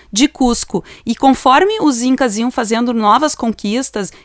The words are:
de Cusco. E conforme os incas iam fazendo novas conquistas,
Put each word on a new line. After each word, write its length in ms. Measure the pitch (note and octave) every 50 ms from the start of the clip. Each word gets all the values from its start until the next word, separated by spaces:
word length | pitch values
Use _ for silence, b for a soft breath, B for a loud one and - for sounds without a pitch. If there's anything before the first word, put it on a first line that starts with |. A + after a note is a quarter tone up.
| b b
de 160 | - G3 C4+
Cusco. 560 | C#4+ - - C4+ A#3+ A#3 - - - - F3+ B B B B B
E 100 | - A#3
conforme 640 | - - C4+ C4 - - C4 B3+ D4 F#4 G4+ A4 A4
os 220 | G#4+ D4+ C4 A3+ A#3+
incas 340 | B3+ C4 B3 C4+ B3 G3
iam 140 | G#3 A3+ B3
fazendo 420 | - - A#3+ G3+ A3+ A3+ A#3+ A#3+ B3
novas 440 | A3+ G#3+ G#3 G#3+ B3+ D4+ D4+ -
conquistas, 720 | - - A#3 G#3 - - G3+ G#3+ B3 C4+ - - - G2+ - b b